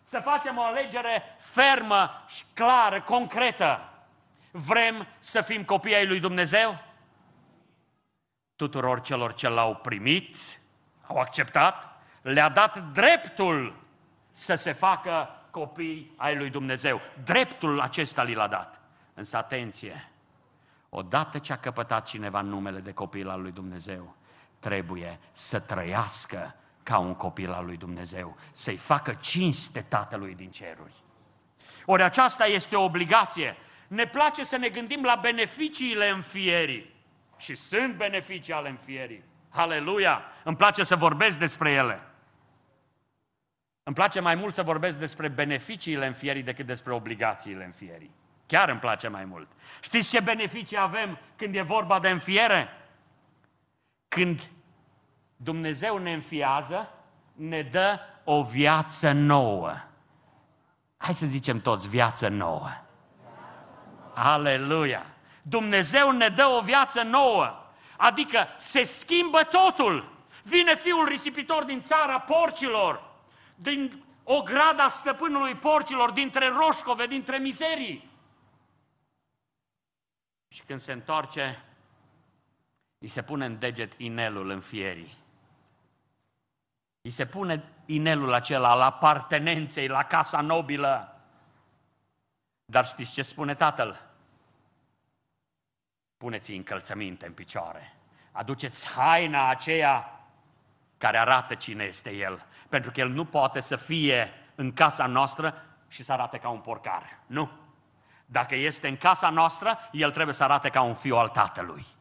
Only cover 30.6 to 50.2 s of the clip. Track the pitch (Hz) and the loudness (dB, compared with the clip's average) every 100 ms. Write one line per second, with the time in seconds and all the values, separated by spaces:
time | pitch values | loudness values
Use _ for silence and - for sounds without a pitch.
30.6 | 92 80 76 _ _ _ _ _ _ _ | -18 -18 -20 _ _ _ _ _ _ _
31.6 | - - - 185 180 - 254 - 214 202 | -20 -14 4 6 6 6 4 4 2 2
32.6 | - 208 190 175 175 220 202 175 135 98 | 0 0 2 0 4 4 4 -4 -6 -8
33.6 | - - _ 208 233 269 294 294 262 254 | -20 -20 _ -4 -2 2 2 2 -4 -4
34.6 | 247 220 233 285 254 233 233 233 214 - | -4 -6 -8 -2 2 2 2 0 -4 -4
35.6 | 302 302 254 214 208 190 - 190 185 170 | -6 -4 -4 0 0 0 -6 -4 0 2
36.6 | 156 120 - _ _ _ _ _ - 127 | 0 -4 -12 _ _ _ _ _ -16 -12
37.6 | - 202 254 190 202 196 - 185 147 156 | -4 -2 -2 -4 -4 -4 -8 -14 -8 -6
38.6 | 143 127 - 135 123 107 _ _ _ - | -6 -12 -14 -14 -12 -16 _ _ _ -2
39.6 | 165 156 151 208 185 120 - - 160 160 | 0 0 -2 2 2 2 -2 -10 -6 4
40.6 | 202 202 190 180 160 147 214 151 160 - | 4 6 2 4 4 6 2 2 -2 0
41.6 | 151 139 123 98 - _ _ _ _ _ | 2 4 2 -2 -10 _ _ _ _ _
42.6 | _ _ _ _ _ _ _ _ _ _ | _ _ _ _ _ _ _ _ _ _
43.6 | _ _ - 139 196 190 175 170 202 190 | _ _ -8 0 0 2 0 0 -2 -4
44.6 | 165 156 180 147 156 - 151 135 143 135 | -2 -2 -2 -4 -8 -6 -6 -2 -2 -2
45.6 | - 220 170 147 135 120 139 139 127 123 | -6 -12 -6 -4 -4 -4 -6 -6 -6 -10
46.6 | 127 123 127 120 107 107 110 101 104 95 | -8 -8 -6 -6 -6 -2 -2 -2 -10 -12
47.6 | 90 85 92 82 76 _ _ _ - 160 | -14 -16 -18 -18 -20 _ _ _ 0 2
48.6 | 180 117 120 104 113 101 95 87 78 _ | 2 0 -2 -2 -4 -10 -12 -16 -18 _
49.6 | - - - 233 202 240 | -20 -14 -2 0 2 0